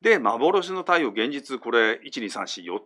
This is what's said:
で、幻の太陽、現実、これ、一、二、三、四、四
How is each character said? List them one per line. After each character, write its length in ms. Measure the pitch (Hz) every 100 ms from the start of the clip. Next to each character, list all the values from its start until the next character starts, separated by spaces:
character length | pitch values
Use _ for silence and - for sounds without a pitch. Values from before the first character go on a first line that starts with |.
で、 160 | 220 202
幻 520 | 107 117 151 196 180
の 100 | 190
太 180 | 180 175
陽、 100 | 131
現 240 | 104 120
実、 260 | 143 - 127
こ 120 | 117
れ、 300 | 117 110 117
一、 160 | - -
二、 80 | 104
三、 180 | - 95
四、 160 | -
四 180 | 85 101